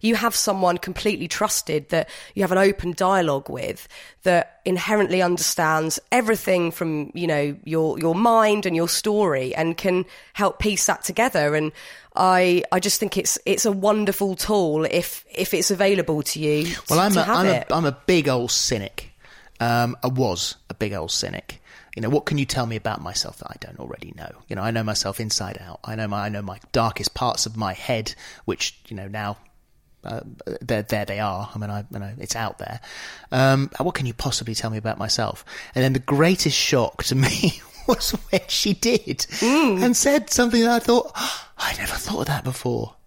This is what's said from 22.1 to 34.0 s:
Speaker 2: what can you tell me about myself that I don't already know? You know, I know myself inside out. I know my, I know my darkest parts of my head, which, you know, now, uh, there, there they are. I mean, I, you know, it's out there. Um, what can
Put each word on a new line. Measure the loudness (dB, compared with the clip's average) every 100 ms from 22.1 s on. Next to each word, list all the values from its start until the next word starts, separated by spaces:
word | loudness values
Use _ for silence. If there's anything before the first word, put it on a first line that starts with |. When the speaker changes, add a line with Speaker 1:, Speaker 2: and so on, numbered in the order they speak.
Speaker 2:
what | 0 0
can | -2
you |
tell | 0 -2 -2
me | -4
about | -4 -6
myself | -6 -6 -6 -8
that | -16
I | -14
don't | -16 -14
already | -14 -14 -14 -16
know? | -16 -16 -10
You |
know, | -6
I | -2
know | -2
myself | -2 -2 -4 -4
inside | -4 -4 -4 -10
out. | -14 -14
I | -10 -6
know | -4
my, | -4 -4
I |
know | -6
my | -8 -12 -4
darkest | 0 0 0 -6
parts | -2 -2 -2
of | -4 -4
my | -4
head, | -4 -4 -4 -4 -12 -18 -12
which, | -6 -4 -4 -8 -14
you | -12
know, | -10
now, | -6 -6 -8 -14 _ _ _ _ _
uh, | -10 -10 -12 -14 -10 -10
there, | -2 -2
there | -2 -4
they | -4 -4
are. | -4 -4 -8
I | -8
mean, | -6
I, | -8 -8
you | -10
know, | -10 -12
it's | -8 -6
out | -6 -6
there. | -12 -12 -14 -16 -16 -18 -4
Um, | 2 4 4 0 -2
what | -4
can | -2